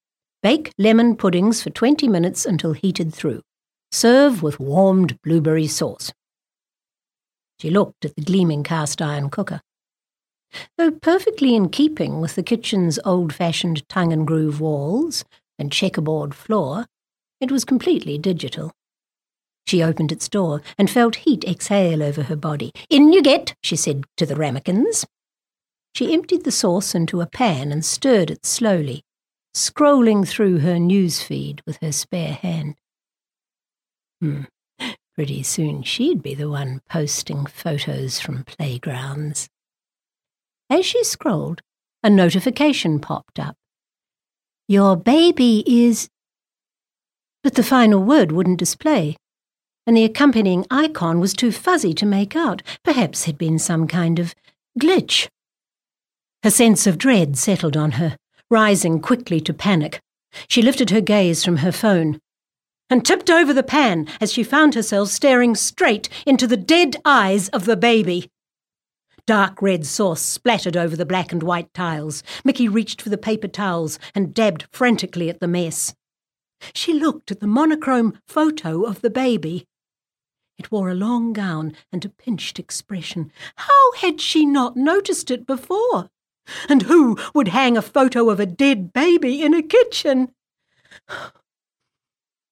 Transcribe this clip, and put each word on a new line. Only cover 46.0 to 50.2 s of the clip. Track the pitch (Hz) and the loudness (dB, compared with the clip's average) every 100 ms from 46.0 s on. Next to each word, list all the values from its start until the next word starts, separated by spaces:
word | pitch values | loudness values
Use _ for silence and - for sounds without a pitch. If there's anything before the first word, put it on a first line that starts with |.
| - _ _ _ _ _ _ _ _ _ _ _ _ _ | -4 _ _ _ _ _ _ _ _ _ _ _ _ _
but | 277 | -2
the | - | 0
final | 220 262 226 202 | 2 6 6 6
word | 190 302 180 | 6 4 4
wouldn't | 160 180 175 | 2 0 0
display, | 175 - 311 285 151 156 _ _ _ _ _ _ | -2 -2 0 0 0 -6 _ _ _ _ _ _
and | - 226 | 2 4
the | |
accompanying | 220 220 | 4 4